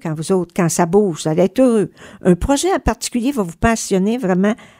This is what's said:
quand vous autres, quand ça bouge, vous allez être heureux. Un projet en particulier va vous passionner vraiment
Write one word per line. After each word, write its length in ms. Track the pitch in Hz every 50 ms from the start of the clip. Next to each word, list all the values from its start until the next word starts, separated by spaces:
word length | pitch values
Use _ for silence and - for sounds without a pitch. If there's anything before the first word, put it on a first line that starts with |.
quand 120 | - 170 156
vous 180 | 156 156 -
autres, 220 | 190 185 175 170 -
quand 140 | - 175 165
ça 160 | - - 175
bouge, 380 | 170 175 202 214 190 156 - -
vous 60 | 156
allez 140 | 156 170 185
être 160 | 196 - -
heureux. 320 | 262 254 226 214 185 - - - - - - -
Un 140 | - 180 180
projet 380 | 180 - - 285 277 339 370 392
en 60 | 294
particulier 520 | - 254 220 - - - - 247 220 269
va 120 | 277 247 196
vous 140 | 165 165 -
passionner 580 | - 233 226 226 - - 202 185 185 208 233
vraiment 380 | 254 247 180 185 180 190 208 240 - - - _